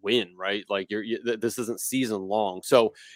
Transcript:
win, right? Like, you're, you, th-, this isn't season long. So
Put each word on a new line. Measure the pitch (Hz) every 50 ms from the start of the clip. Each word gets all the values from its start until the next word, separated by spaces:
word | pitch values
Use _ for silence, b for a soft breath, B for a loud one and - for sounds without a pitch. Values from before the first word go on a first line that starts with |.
| 95
win, | 101 120 120 101 85 90 90
right? | 92 98 101 104 95 -
Like, | 101 98 95 -
you're, | 104 107 104
you, | 113 113 104 -
th-, | 120 117 113
this | 107 117 - -
isn't | 117 107 113 -
season | - - 127 131 131 113 110 98 95
long. | 95 101 110 107 98 90 92 -
So | - 143 123 117 104 - B B B B